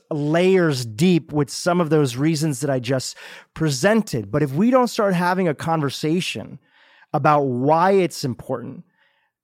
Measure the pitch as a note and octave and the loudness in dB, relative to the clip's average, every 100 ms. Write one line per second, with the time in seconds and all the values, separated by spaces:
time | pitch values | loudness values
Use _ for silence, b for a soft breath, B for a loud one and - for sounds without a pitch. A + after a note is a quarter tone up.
0 | - D#3 D3 E3 F#3 F#3+ E3+ C3 A#2 G#2+ | -8 -4 0 2 4 4 2 0 -4 0
1 | F3 E3+ - D3 C#3+ - F3+ F3 D#3+ D#3 | 4 4 2 -2 -2 -2 0 0 2 2
2 | C#3 A#2+ D3+ D#3 D#3+ C3+ C#3+ C3 A#2 C3 | 2 0 -2 0 -2 -2 -2 -2 -2 -4
3 | - B B B B - D#3 C3 F#3+ A3 | -4 B B B B -4 -2 0 2 2
4 | G#3+ B2+ G2+ C#3+ C#3 C#3 A3+ C4 B3 - | 0 -4 -4 -2 -2 0 2 2 2 0
5 | G3+ F3 F3+ F#3 F3+ C#3+ E3 D#3+ C#3 - | 0 0 0 0 0 -2 -2 -2 -2 -2
6 | D3+ F3 - - F#2 - b b b b | -2 -2 -2 -8 -12 -16 b b b b
7 | b D#3 D#3 D3 C#3 B2 C3+ D#3+ F#3 G3 | b 0 2 2 2 0 2 4 4 4
8 | F3 - C3+ A#2 - B2 - - - _ | 2 -2 -6 -6 -8 -8 -10 -16 -20 _
9 | _ _ _ _ | _ _ _ _